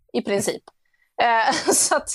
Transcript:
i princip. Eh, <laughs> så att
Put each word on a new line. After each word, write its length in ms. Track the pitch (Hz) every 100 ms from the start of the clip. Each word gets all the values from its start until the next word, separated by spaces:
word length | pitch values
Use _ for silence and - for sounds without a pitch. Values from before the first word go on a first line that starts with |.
| _
i 100 | 240
princip. 400 | 220 202 202 - - _ _ _ _ -
Eh, 300 | 233 226 220
<laughs> 180 | 311 320
så 240 | - - 302
att 120 | -